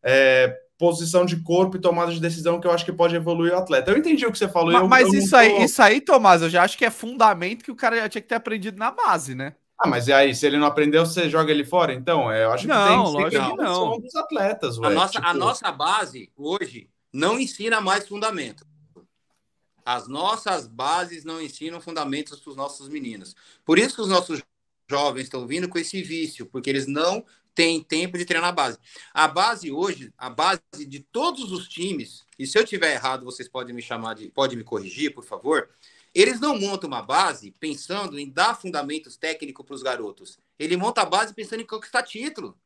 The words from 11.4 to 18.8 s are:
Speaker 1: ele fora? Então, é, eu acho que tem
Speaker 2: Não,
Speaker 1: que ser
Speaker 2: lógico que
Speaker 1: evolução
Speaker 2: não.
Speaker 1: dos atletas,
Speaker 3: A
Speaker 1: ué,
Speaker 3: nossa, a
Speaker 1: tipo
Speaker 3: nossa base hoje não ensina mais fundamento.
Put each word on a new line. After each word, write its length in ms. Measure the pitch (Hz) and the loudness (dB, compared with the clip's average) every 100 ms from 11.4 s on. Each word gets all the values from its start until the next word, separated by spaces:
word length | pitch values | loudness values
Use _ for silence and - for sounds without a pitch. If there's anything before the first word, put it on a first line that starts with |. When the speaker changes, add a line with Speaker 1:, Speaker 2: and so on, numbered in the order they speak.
| 151 | 2
Speaker 1:
ele 120 | 147 | 0
fora? 280 | 139 180 156 | 2 0 0
Então, 380 | 127 131 160 117 | -2 -2 0 0
é, 120 | 110 | 0
eu 60 | 110 | 0
acho 160 | 120 214 | 0 0
que 40 | |
tem 40 | 247 | 2
Speaker 2:
Não, 240 | 202 240 | 6 4
Speaker 1:
que 60 | 196 | 4
ser 60 | 147 | 0
Speaker 2:
lógico 120 | 151 | 0
que 60 | 147 127 - | 0 -2 -2
Speaker 1:
evolução 240 | - 180 220 | -2 0 -2
Speaker 2:
não. 100 | 226 | -4
Speaker 1:
dos 160 | 247 | -6
atletas, 600 | - - 277 196 220 143 117 | -8 -6 -2 -2 -2 -6 -2
Speaker 3:
A 40 | |
Speaker 1:
ué, 120 | 151 | 0
Speaker 3:
nossa, 260 | 151 190 214 | 2 0 0
a 20 | 175 | -2
Speaker 1:
tipo 100 | 170 | 0
Speaker 3:
nossa 340 | 202 - 196 | -2 -2 -6
base 600 | 139 156 208 165 127 98 | -4 -2 -2 -4 -12 -20
hoje 540 | _ 147 196 160 117 _ _ _ | _ -6 -6 -8 -14 _ _ _
não 260 | 135 170 240 | -2 0 0
ensina 400 | 269 - 214 226 | -4 -6 -2 -2
mais 260 | 190 202 202 | 0 -2 -2
fundamento. 580 | 202 220 196 123 101 _ _ | -6 -4 -4 -10 -14 _ _